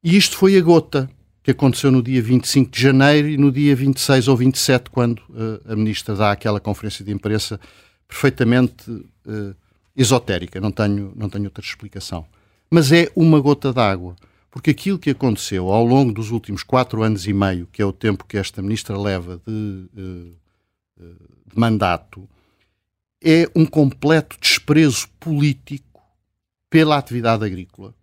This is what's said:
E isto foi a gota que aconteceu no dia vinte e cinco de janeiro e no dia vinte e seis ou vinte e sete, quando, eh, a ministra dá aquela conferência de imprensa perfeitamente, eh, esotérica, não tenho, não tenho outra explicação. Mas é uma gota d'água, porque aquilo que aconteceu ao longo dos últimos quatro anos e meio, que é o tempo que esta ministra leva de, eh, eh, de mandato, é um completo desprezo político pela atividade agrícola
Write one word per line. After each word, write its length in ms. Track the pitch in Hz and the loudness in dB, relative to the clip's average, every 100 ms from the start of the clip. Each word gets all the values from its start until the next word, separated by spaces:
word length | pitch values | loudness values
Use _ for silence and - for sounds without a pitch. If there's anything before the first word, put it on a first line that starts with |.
E 140 | 170 196 | 4 4
isto 180 | - - | 2 2
foi 220 | 190 196 | 4 4
a 40 | |
gota 480 | 165 170 - 143 131 _ _ _ | 6 4 4 -4 -4 _ _ _
que 80 | - | -2
aconteceu 400 | 127 139 117 139 | 2 2 2 2
no 120 | 131 | 2
dia 180 | 117 131 | 2 -2
vinte 240 | 113 127 - | 2 0 2
e 20 | |
cinco 240 | 143 123 | 0 0
de 100 | - | 2
janeiro 460 | 131 135 139 147 147 | 4 6 4 4 2
e 100 | 147 | 2
no 140 | 143 | 2
dia 240 | 131 147 135 | 4 2 2
vinte 220 | 139 131 | 0 -2
e 40 | |
seis 260 | - 135 117 | 2 2 4
ou 80 | 127 | 2
vinte 200 | 127 - | 2 0
e 40 | |
sete, 300 | - 127 - | 0 0 0
quando, 320 | - 120 117 _ | -4 -2 -4 _
eh, 400 | 117 110 110 - | -10 -8 -10 -8
a 20 | 110 | -4
ministra 400 | 107 101 - 101 | -2 -4 -8 0
dá 160 | 107 | 0
aquela 280 | 101 113 104 | 0 -2 -4
conferência 440 | - 101 107 - 101 | -4 -8 -8 -12 -10
de 60 | |
imprensa 480 | 101 104 107 - 104 - _ _ _ _ | -8 -4 -4 -4 -12 -16 _ _ _ _
perfeitamente, 760 | - 139 - 113 123 123 - - 113 - _ - | -2 0 2 2 2 0 -4 -16 -16 -16 _ -14
eh, 280 | 107 101 95 _ _ _ - | -10 -10 -14 _ _ _ -2
esotérica, 640 | 123 127 - 90 87 95 | 2 2 0 -6 -6 -6
não 120 | 104 | -6
tenho, 420 | 101 104 101 98 101 | -2 -2 -2 -6 -10
não 140 | 104 | -10
tenho 160 | 101 101 | -8 -10
outra 180 | - | -10
explicação. 640 | - - 101 98 - 90 80 _ _ _ _ | -16 -16 -16 -16 -12 -12 -14 _ _ _ _
Mas 220 | 170 139 | 2 4
é 200 | 170 175 - | 4 2 2
uma 240 | 165 156 | 4 4
gota 340 | 139 143 139 | 2 0 -2
d'água, 420 | 123 107 95 90 90 _ _ _ | 0 0 -2 -8 -18 _ _ _
porque 220 | - 160 | -4 -2
aquilo 280 | 143 196 196 | 0 -2 -4
que 100 | - | -4
aconteceu 600 | 131 131 104 - 95 90 | -2 -2 -2 -4 -6 0
ao 160 | 104 117 | 2 4
longo 280 | 131 131 | 2 2
dos 160 | 107 107 | -2 -6
últimos 320 | 117 - 101 | -8 -8 -12
quatro 400 | - 127 123 110 | -2 -2 0 -2
anos 240 | 110 104 90 | -2 -2 -2
e 80 | |
meio, 340 | 98 98 90 87 | 0 0 -2 -8
que 100 | - | -4
é 40 | 101 | -4
o 60 | |
tempo 340 | 95 110 98 - | -2 -2 -4 -6
que 120 | 104 | -8
esta 240 | 95 - | -8 -8
ministra 360 | 98 107 - 101 | -6 -6 -6 -6
leva 440 | 101 95 87 87 - | -4 -4 -8 -14 -10
de, 400 | 110 104 95 92 - | -8 -8 -10 -16 -16
eh, 340 | 95 90 87 85 _ _ _ _ _ _ | -14 -14 -18 -20 _ _ _ _ _ _
eh, 260 | 85 87 _ _ _ | -20 -20 _ _ _
de 60 | 101 | -2
mandato, 680 | 117 110 95 85 _ - 95 _ _ _ _ _ _ _ _ _ | 0 0 -2 -2 _ -20 -20 _ _ _ _ _ _ _ _ _
é 260 | 170 160 170 - | 2 4 2 2
um 100 | 160 | 0
completo 720 | 156 135 - 143 160 151 - | 2 0 0 0 0 0 -6
desprezo 680 | - - - 151 156 113 - _ | -2 -2 2 2 4 0 -8 _
político 840 | 165 147 147 135 - 139 _ _ _ _ _ _ _ _ _ | -6 0 0 -2 -10 -16 _ _ _ _ _ _ _ _ _
pela 280 | 160 156 147 | 2 4 0
atividade 460 | - 120 117 113 107 | -2 -4 0 0 -2
agrícola 480 | 92 90 - 98 _ | -8 -14 -20 -20 _